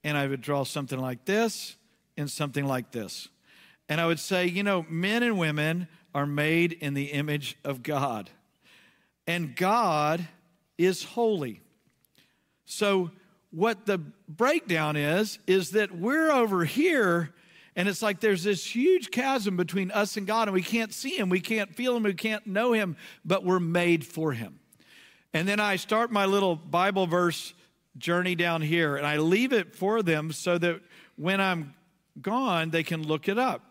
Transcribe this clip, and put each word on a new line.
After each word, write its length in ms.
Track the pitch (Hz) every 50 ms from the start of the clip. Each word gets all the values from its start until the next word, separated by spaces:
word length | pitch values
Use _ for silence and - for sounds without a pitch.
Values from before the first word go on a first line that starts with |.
| -
And 140 | 151 147 143
I 80 | 139
would 160 | 135 139 131
draw 220 | 113 143 147 139 135
something 340 | - - 151 139 127 139 131
like 260 | 131 127 127 120 _
this 520 | - 196 214 233 226 - - - - - _ _ _ _ _ _ _ _ -
and 120 | 147 143
something 360 | - - 156 143 117 143 139
like 260 | 139 131 127 117 _
this. 380 | - 117 107 87 - - - - _ _ _ _ - - - - _ _ _ -
And 100 | 151 160
I 80 | 170
would 140 | 165 165 156
say, 260 | - - 190 180 180
"You 160 | 185 170 190
know, 220 | 202 208 196 180 160 160
men 320 | 165 165 175 196 214 233
and 160 | 240 240 220 190
women 500 | 170 156 147 151 151 156 165 180 180 - - - _ _ _
are 120 | 143 143
made 460 | 143 143 147 147 156 165 170 170 175
in 200 | 170 170 156 143
the 200 | 139 139 139 143
image 440 | 143 139 147 151 147 147 139 - - _ _
of 180 | 139 139 127
God. 460 | 120 - 151 139 135 139 117 104 98 - - _ _ _ _ _ _ - - - - _ _ _ _ _ _ _ _
And 300 | - 170 175 170 143 120
God 720 | - 180 190 214 240 233 190 156 151 147 151 160 170 175 160 - _ _ _ _ _ _ _ _
is 280 | - 170 185 185 - -
holy." 580 | - - 233 233 220 214 175 143 123 104 - - _ _ _ _ _ _ _ _ _ _ _ _ _ _ _ _ _ _ _ _
So 440 | - - - 214 202 196 190 180 165 - - _ _ _ _ _ _
what 340 | - 160 190 233 226 - -
the 100 | - 202 185 151 139 - _ _ -
breakdown 680 | 151 - 233 262 311 349 - 214 175 160 156 151 151
is, 420 | 151 147 147 160 190 220 208 - - _
is 240 | - 185 190 180 139
that 220 | 180 214 208 196
we're 380 | 190 170 175 233 277 320 320 311
over 360 | 294 254 233 220 196 180 170
here, 680 | 143 - 240 311 370 330 269 220 185 170 170 170 147 - _ - _ - - - - _
and 140 | - 180 202
it's 140 | 190 -
like 180 | 226 214 196 160
there's 240 | - 214 196 175 165
this 300 | 208 202 165 - - -
huge 360 | 233 262 359 370 359 233 -
chasm 460 | - 240 254 269 269 262 202 208 185
between 340 | 175 180 165 170 196 190 185
us 240 | - 202 208 202 -
and 100 | 214 196
God, 220 | 190 214 226 226 208
and 60 | 190
we 80 | 185
can't 300 | 175 - 226 233 226 214
see 240 | - - - 269 -
him, 140 | - 214 185
we 100 | 180 185
can't 340 | - - 226 220 202 196 -
feel 220 | - 240 254 247
him, 60 | 240
we 100 | 214 208
can't 340 | 190 160 - 220 220 214 _
know 260 | 214 185 202 233 247
him, 240 | 233 220 208 180 151 - - - - - _
but 200 | 151 180 190 185
we're 160 | 180 185 185
made 440 | 175 165 170 175 175 175 170 160 135
for 280 | - - 160 160 156
him. 260 | 135 117 117 95 - - _ _ _ _ - _ - - - - - _ _ _
And 160 | - 156 170 196
then 100 | 202 208
I 180 | 214 208 196
start 340 | 185 - - 220 220 233 233
my 160 | 226 202 196
little 300 | 196 196 202 196 185 170
Bible 500 | 156 165 147 139 175 185 196 202 196 190
verse 480 | 170 165 175 180 175 160 - - - - _ _ _ _ _ _ _ _
journey 380 | - - 165 175 175 180 185 180
down 260 | 165 175 175 165 160
here, 360 | 156 151 165 170 165 147 143
and 100 | 143 147
I 120 | 147 151 151
leave 340 | 156 165 180 214 247 254
it 220 | 262 220 175 - -
for 280 | - 185 196 220 226
them 300 | 208 170 160 151 151 160
so 260 | 151 - - 180 175 175
that 240 | 165 175 165 165 - _ - - - - _
when 240 | - 143 175 190 196
I'm 340 | 196 190 180 170 151 139 - _ _ _ _ _ _ _ _ -
gone, 500 | 135 196 220 254 269 240 180 165 160 160
they 120 | 160 165
can 240 | 156 - 170 160 156
look 200 | 151 156 147 -
it 120 | - 196 226
up. 240 | 262 254 185 120 _ _